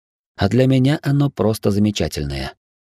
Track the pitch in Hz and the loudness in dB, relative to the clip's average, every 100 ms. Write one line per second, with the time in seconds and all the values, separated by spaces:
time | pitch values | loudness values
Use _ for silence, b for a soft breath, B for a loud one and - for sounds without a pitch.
0 | _ _ _ - 101 117 131 131 131 156 | _ _ _ -4 0 2 4 4 2 0
1 | 143 143 143 - 101 110 - 101 107 104 | 0 0 0 0 -2 0 -2 0 0 0
2 | 80 - 73 67 67 - _ _ _ | -4 -4 -6 -6 -8 -14 _ _ _